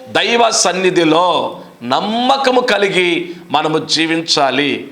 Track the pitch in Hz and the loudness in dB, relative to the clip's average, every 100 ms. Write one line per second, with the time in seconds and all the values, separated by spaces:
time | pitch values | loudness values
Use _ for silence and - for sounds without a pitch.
0 | - 110 196 233 233 - 190 180 185 165 | -4 -2 0 2 2 2 0 0 0 2
1 | 160 160 180 151 - - - - 120 139 | 2 4 2 0 -4 -8 -18 -14 -4 -2
2 | 202 226 247 269 262 247 240 208 196 170 | -2 -2 0 0 2 2 2 2 0 0
3 | 180 165 - - - 143 160 156 123 147 | 0 0 -4 -12 -4 -2 0 -2 -2 -2
4 | 160 165 160 - 135 127 143 120 - | 0 -2 0 0 2 2 0 -2 -6